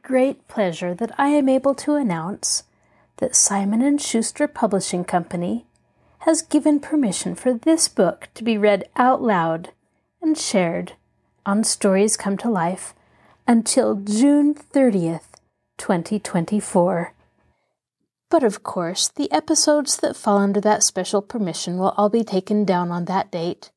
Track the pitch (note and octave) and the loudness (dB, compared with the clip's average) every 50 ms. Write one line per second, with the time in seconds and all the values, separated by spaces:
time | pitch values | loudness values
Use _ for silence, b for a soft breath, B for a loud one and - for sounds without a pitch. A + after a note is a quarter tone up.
0 | - - B3+ B3+ B3+ C#4 - - _ - - A#3 G3 F3+ D#3+ - F3+ F3 F3+ - | -8 -2 0 2 2 0 -2 -6 _ -10 -4 -2 -2 -2 -2 -4 -6 -6 -6 -6
1 | A3+ A3 - - C#4 C#4+ D4 D4 C4+ C4 C4 C4 C4+ C#4 C4+ - - D4+ D4 D4 | -6 -6 -2 0 0 2 2 2 4 2 2 2 2 0 -2 -2 -2 -2 0 0
2 | C4+ G3 E3+ E3 D#3+ F#3+ - - - - - - - _ _ _ _ _ _ _ | 0 0 -2 -2 -4 -8 -8 -6 -6 -6 -6 -6 -8 _ _ _ _ _ _ _
3 | _ _ - - - - - - - - G3+ G3+ G3 G3+ A3 A3+ C4 D4 C#4+ D4 | _ _ -8 -4 -4 0 2 2 2 2 0 0 0 0 0 2 2 2 0 0
4 | - - - A3+ G#3+ - - - D4 D4 - - A3+ G3 G3+ F#3 - - F#3 F3 | -2 -2 -2 -2 -2 -2 -2 -2 -4 -4 -2 -2 -2 0 0 0 -2 -2 -4 -4
5 | F3 - F#3 F3 E3+ - F#3 F3 F3 F#3+ A3+ A#3 - _ _ _ _ _ _ _ | -4 -2 -2 -4 -4 -4 -6 -6 -4 -4 -6 -6 -8 _ _ _ _ _ _ _
6 | _ _ _ - - D#4+ D#4+ D#4+ - - - D4+ - D#4 D4 C#4+ - - D#4 D4+ | _ _ _ -6 0 0 0 0 0 0 0 2 2 2 2 2 0 -2 0 0
7 | C4 F#3+ F3+ - - F#3 F3 - - B3+ B3 A3+ - D#4+ D#4+ D#4+ - - - B3 | 0 0 -2 -4 -6 -8 -8 -4 -2 -2 -2 0 2 2 2 2 2 -2 0 2
8 | F#3 E3 - - - - - - A3 A#3 A3 G#3 G#3 G#3 G3+ F#3+ - - - - | 0 0 0 -4 -12 -20 -12 -6 -2 -2 0 2 4 2 2 2 -2 -4 0 2
9 | B3 B3+ C4 - B3+ A3+ G3 F3 E3 E3 D#3+ E3 F3+ - - _ _ _ _ _ | 2 4 2 2 2 0 2 2 2 0 -2 -4 -6 -12 -20 _ _ _ _ _
10 | _ _ _ - E4+ D#4 D4+ - - - - F#3+ F3 E3 E3+ F3+ F3+ - - _ | _ _ _ -4 -2 -2 0 -2 -2 -2 0 0 0 0 -2 -4 -8 -10 -14 _
11 | _ _ _ _ _ _ _ _ - G3 G3 G#3+ G#3+ - - - - G3 F#3+ G3 | _ _ _ _ _ _ _ _ -4 -2 0 0 0 -2 -2 0 2 2 4 4
12 | G#3 A3 - - - G3+ G3 G3 - A#3+ G#3+ F3+ E3 F3 F#3+ - - - - b | 2 2 0 -2 -4 -4 -4 -2 -2 -2 -2 0 -2 -2 -4 -6 -12 -18 -20 b
13 | b b b b b b b b b b A#3 A3+ A3+ - - C4 A3+ A3 G#3+ G3 | b b b b b b b b b b 2 2 2 2 0 2 2 2 0 -2
14 | G3 G#3 G#3 A3 C#4 C#4+ D4 D4 C#4+ D4 D4 - - _ - C#4 C4 A#3+ G3+ F#3 | -4 -2 0 4 4 6 6 6 4 2 0 -2 -6 _ 2 4 4 4 4 2
15 | E3 E3 E3 D#3 - _ _ - _ _ _ _ _ _ _ - - - F#3+ E3+ | 0 -2 -4 -6 -10 _ _ -20 _ _ _ _ _ _ _ -10 -2 -2 -2 -2
16 | E3 - G#3 G3+ - - - F3 E3+ - G#3 G#3 - - - F3+ F3 F#3 F#3 E3+ | -2 -4 -6 -6 -4 -2 -2 -2 -2 0 -2 -4 -2 0 2 2 2 2 0 -2
17 | E3+ - - _ _ _ _ _ _ _ _ _ _ _ _ _ _ _ _ _ | -6 -8 -12 _ _ _ _ _ _ _ _ _ _ _ _ _ _ _ _ _
18 | _ _ _ _ _ - E4+ D#4+ C4 G#3 G3+ - - - - F#3 E3+ E3 F#3 - | _ _ _ _ _ 0 0 2 2 2 -2 -2 -10 -8 -6 -4 -4 -4 -2 -4
19 | - - - - C#4+ - - - D#4 - D#4 - - D4+ D4 D4+ C4+ - - - | -4 -4 -4 -4 -4 -2 -2 -2 0 0 0 2 2 4 2 2 2 -2 -4 -2
20 | D#4 - - - - G#3+ G3+ G3+ G3+ G3+ G3+ G#3 G3 G#3 G#3+ G#3 - - - F#3+ | -2 -4 -4 -2 0 2 2 2 2 2 0 2 2 2 2 2 0 -2 -2 -4
21 | F#3 - G#3+ G3+ G3+ - - A3+ G3 E3 D#3+ - - F3+ F3+ F3+ F#3+ - - G3+ | -4 -2 -2 -2 -2 -2 -6 -4 -4 -4 -4 -6 -6 -6 -4 -2 0 0 2 2
22 | G#3 G3+ A3+ A#3 A3 - G3 F#3 - - G#3 G#3 G3+ G3 F3+ F3 F3 F3 F3 F3 | 2 2 2 0 0 0 -2 -2 -2 0 0 0 2 2 0 0 0 -2 -4 -4
23 | F3 F#3 F#3 F#3+ - - - E3 E3 F3 - - - - _ | -4 -2 -2 -2 -2 -4 -6 -6 -6 -6 -6 -8 -14 -20 _